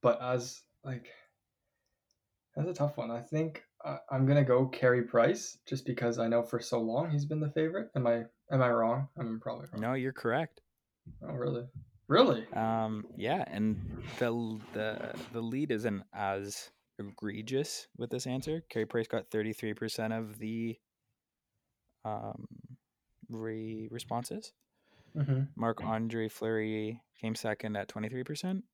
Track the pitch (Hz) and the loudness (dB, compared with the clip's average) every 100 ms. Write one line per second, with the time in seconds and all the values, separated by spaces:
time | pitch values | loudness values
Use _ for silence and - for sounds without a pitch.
0 | 123 117 123 127 120 - _ _ 139 127 | 6 4 2 0 -2 -10 _ _ -10 -10
1 | - - - _ _ _ _ _ _ _ | -10 -20 -20 _ _ _ _ _ _ _
2 | _ _ _ _ _ - 160 180 147 131 | _ _ _ _ _ -4 -4 0 0 0
3 | 117 117 120 156 160 156 - _ 143 139 | -4 -4 -2 0 0 -4 -18 _ -8 -8
4 | - 135 135 143 131 123 131 - 127 123 | -4 4 6 8 8 6 6 4 6 6
5 | 120 120 120 202 - - - 131 - 117 | 4 6 6 4 -2 -12 -6 -6 -2 0
6 | 120 117 117 117 120 120 - 120 113 120 | 0 2 4 4 2 -4 0 0 2 0
7 | 165 147 143 156 151 151 160 185 220 - | 2 0 0 0 0 2 0 0 -4 0
8 | 123 117 113 _ _ 135 123 117 113 127 | 2 2 0 _ _ 4 6 6 4 2
9 | 139 - 113 113 113 117 - 110 110 131 | -2 -4 -4 -4 -6 -8 -8 -4 0 0
10 | 131 135 117 123 160 - _ _ _ _ | -2 -2 0 2 0 -6 _ _ _ _
11 | - - - 139 123 123 127 - - - | -20 -14 -8 -4 -2 -2 -6 -12 -18 -20
12 | _ 156 254 120 110 - 110 113 110 107 | _ 8 8 6 0 0 2 2 0 -2
13 | 104 - 104 165 - 101 107 107 - - | -6 -6 0 0 -2 0 0 0 -4 -8
14 | - - 120 117 113 110 110 113 107 107 | -10 -2 -2 0 -4 -6 -8 -4 -4 -4
15 | - - 120 117 117 131 147 113 113 101 | -8 -8 -8 -6 -4 -2 0 0 0 -2
16 | - - 98 98 101 - - _ _ - | -6 -4 -2 -2 -4 -10 -14 _ _ -12
17 | 101 98 107 104 110 131 156 - - - | -12 -8 -6 -6 -2 0 0 -4 -10 -8
18 | 123 127 127 127 143 160 - - 110 120 | -4 -2 -2 -2 -2 -4 -2 -2 2 0
19 | 110 117 95 110 107 107 113 104 113 - | 2 -2 0 0 0 -2 -4 -2 -4 -2
20 | 110 113 113 104 110 113 117 110 _ _ | -2 -2 -4 -6 -6 -2 -4 -6 _ _
21 | _ _ _ _ _ _ _ _ _ _ | _ _ _ _ _ _ _ _ _ _
22 | 113 107 110 - - - - 127 _ _ | -8 -6 -6 -10 -12 -16 -18 -20 _ _
23 | _ _ - 113 110 110 110 110 110 117 | _ _ -12 -8 -6 -6 -6 -8 -8 -10
24 | - 117 120 208 - _ _ _ _ _ | -4 -4 -4 -8 -10 _ _ _ _ _
25 | _ 160 139 131 139 - 117 110 107 110 | _ -2 2 2 0 0 0 0 -2 0
26 | 113 113 110 - 113 110 110 110 107 117 | 0 -2 -4 -2 0 0 0 -2 -4 -6
27 | _ _ 110 110 113 107 110 104 98 - | _ _ -4 -2 -2 -2 -4 -4 -6 -6
28 | 107 127 135 151 180 190 - | -6 -6 -6 -6 -4 -4 -6